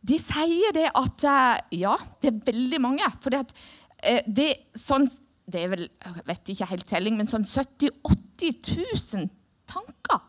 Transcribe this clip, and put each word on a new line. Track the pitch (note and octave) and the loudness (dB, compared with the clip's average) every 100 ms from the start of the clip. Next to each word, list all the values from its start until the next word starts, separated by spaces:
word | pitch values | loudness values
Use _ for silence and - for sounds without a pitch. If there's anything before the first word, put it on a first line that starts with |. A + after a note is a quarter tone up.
De | - D#4 | 0 -2
sier | - D4+ E4 E4+ G#4+ D4+ | 0 -2 0 2 2 2
det | D#4+ | 2
at, | - B3+ - | 2 -2 0
eh, | D4 C#4 B3+ A3+ - E3+ | 4 6 6 2 -2 -2
ja, | F#3+ A#3 - - | 0 0 -4 -2
det | D4 | 0
er | A3 C4+ | 0 -2
veldig | A3+ B3+ D#4 | 0 0 0
mange. | B3 C#4 F#4 - | 0 2 -2 -2
For | C4+ | -4
det | C4+ B3+ | -2 -4
at, | - - - _ _ | -12 -20 -20 _ _
eh, | - A#3 - | 2 2 2
det | G#3 D4+ | 0 2
er | - _ - | 0 _ -12
sånn, | - C#4 C#4 - _ _ - | 0 2 2 0 _ _ -10
det | F3+ | -6
er | F3 | -4
vel, | F#3 F3 | -4 -6
jeg | _ F#3+ E3+ - | _ -16 -14 -8
vet | F3 - | -8 -8
ikke | G3 F3+ | -8 -6
helt | F3+ - | -6 -4
telling, | F3+ G3+ A3 | -2 0 0
men | G#3+ | 0
sånn | A3+ G3+ | 0 0
sytti | - C4 _ C#4+ - | 0 -2 _ -2 -2
åtti | - - - - E4 - | 0 0 0 -4 -4 -4
tusen | - E4+ A4 A4+ - G3+ E3+ _ _ _ - | -4 -4 -2 -2 -2 -4 -6 _ _ _ -14
tanker. | F4+ - - - E4 | -12 -12 -16 -4 -4